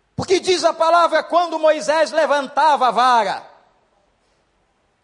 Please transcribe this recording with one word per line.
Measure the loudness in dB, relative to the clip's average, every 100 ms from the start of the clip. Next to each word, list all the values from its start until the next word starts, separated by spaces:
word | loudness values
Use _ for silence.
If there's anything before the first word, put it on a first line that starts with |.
| _ -10
Porque | -4 -2
diz | -2 -2
a | -2
palavra: | -2 0 2 2 0
quando | -2 -2 -2 -2
Moisés | 0 0 0 0 0
levantava | 0 0 0 -2 0 2 2 0
a |
vara, | 2 2 2 0 -4 -12 -20 _ _ _ _ _ _ _ _ _ _ _ _ _ _